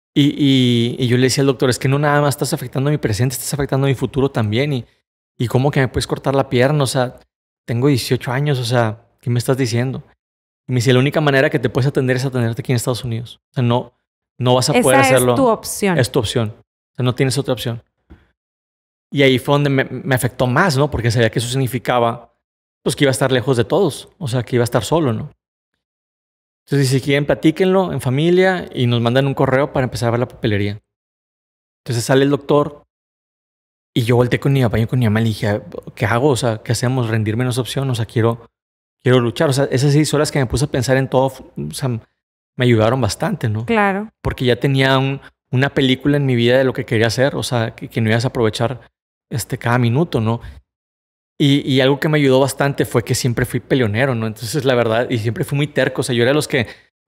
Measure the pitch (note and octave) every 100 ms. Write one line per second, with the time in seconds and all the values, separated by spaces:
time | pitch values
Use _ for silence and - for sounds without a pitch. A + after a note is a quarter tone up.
0 | _ - C#3+ - C#3 C3+ B2 A#2+ A#2 -
1 | B2 B2 C3 C#3+ C#3 B2 C3 A#2+ C3+ C#3
2 | D3 D3 C#3+ - D3 D#3+ A#2+ C#3 C#3+ D3
3 | A#2 G2+ B2+ - - C#3+ C#3 C3+ C#3 B2
4 | C3 C#3 C3+ B2+ G#2+ A2 D3 C3 - _
5 | _ _ _ - A#2 B2 C#3 C#3+ B2+ C#3
6 | - D3 D3 C#3 C3+ B2 C3 D3+ B2+ C#3
7 | B2+ - _ _ _ _ - A#2 C#3+ C3
8 | - B2 - B2 D3 B2+ A#2 B2 A2 G#2+
9 | _ _ B2 A#2+ B2+ C3 B2 A#2 C3 C#3
10 | - _ _ _ _ _ - B2+ A#2+ B2
11 | C#3 D#3+ D3 C3+ D3+ C#3+ A#2 C3 C#3 D3
12 | B2+ B2 C3+ B2+ A2+ A#2 - A#2+ C3 A#2+
13 | B2 A2+ A#2+ - _ - A#2+ A#2+ - _
14 | _ _ _ - B2 B2+ B2+ C3+ C3+ C3
15 | - B2+ B2 B2 B3+ G#3+ - - G3+ D#3+
16 | A#2+ D3 A2 B2 G#2+ - _ _ _ -
17 | B2+ A#2+ C3+ C#3 C3 B2 A#2+ A2+ _ _
18 | - - _ _ _ _ _ _ _ _
19 | - C#3+ C3+ B2 C#3+ C#3+ D3 C3+ C3 B2
20 | B2 C3 A#2+ - B2+ B2+ F#3+ C3+ D3 -
21 | A2+ A#2+ A2+ - A#2+ C3+ B2+ B2 - B2
22 | A#2 A#2+ - _ _ _ _ _ - -
23 | C#3 B2 C3+ B2+ A2 A#2+ - D3+ F3+ -
24 | - - C#3 B2+ A2+ A#2+ A#2+ B2+ - D#3+
25 | C#3+ A2 D3 _ _ _ _ _ _ _
26 | _ _ _ _ _ _ - C#3+ C3 C3+
27 | D3 C#3+ D3 C#3 D#3+ D#3 F#3 F#3+ F3+ C3+
28 | B2+ C3 E3+ F3+ F#3 F3+ - - A#2+ A#2+
29 | A#2 B2+ C#3 C3+ C3 C3 C#3+ D3 B2+ -
30 | A#2 A#2+ B2 - A2+ G2+ G#2 G#2 _ _
31 | _ _ _ _ _ _ _ _ - A#2
32 | A2+ C3+ C#3 C#3+ - D3 D3+ - _ _
33 | _ _ _ _ _ _ _ _ _ -
34 | A2+ A#2+ B2 B2+ C#3+ C#3 A#2+ A2 A2+ B2+
35 | A2+ A2 A2+ G#2+ G#2 G#2 - - - -
36 | B2+ A#2 D3 A#2+ B2 G#2+ - A#2 B2 C3
37 | A2+ A2 G#2+ A2 B2+ A#2+ A#2 C#3 C3+ A#2
38 | A2 A#2 A2+ A#2+ - _ _ _ _ _
39 | B2+ B2+ A#2+ G#2+ D#3+ C3 C#3 C3 C#3+ C#3+
40 | D3 C#3+ D3+ D3+ B2 B2 D3 C#3 B2 C3
41 | C3 B2+ C3+ - - - D3 - C3 A2+
42 | - _ _ _ _ - B2 A2+ A2 C3
43 | A2+ - A3+ F3 A2+ G#2+ A2+ A3+ G3+ F#3+
44 | A3 _ C3+ C3 B2 A#2+ C#3+ C3+ C3+ C3+
45 | C3+ C#3 - _ - C3 C#3 - C3 C3
46 | C#3+ C#3+ C3+ A#2+ A#2+ B2+ C3 A#2 - A2+
47 | A2+ B2+ C3+ C#3 A2+ B2 A2+ - - -
48 | A2 A#2 B2 C3 A2 - A#2 A#2+ - _
49 | _ _ - B2+ - B2+ B2 B2 A#2+ B2+
50 | E3+ B2+ A2 A#2 - - _ _ _ _
51 | _ _ _ - C#3+ C#3+ - C3 C3 C#3+
52 | D#3+ D3+ C#3 C3 C3+ - C#3+ C#3 C3+ B2
53 | - B2 C3 A#2 B2+ B2 - C#3 A2 A2
54 | C3+ A#2 A2+ G#2+ A2+ D3+ C3+ B2 A2+ A2+
55 | B2 B2 A2+ A2 C#3+ C#3 D3 C#3 B2+ -
56 | B2 A#2+ A#2+ D3 - C#3 G#2+ - _ _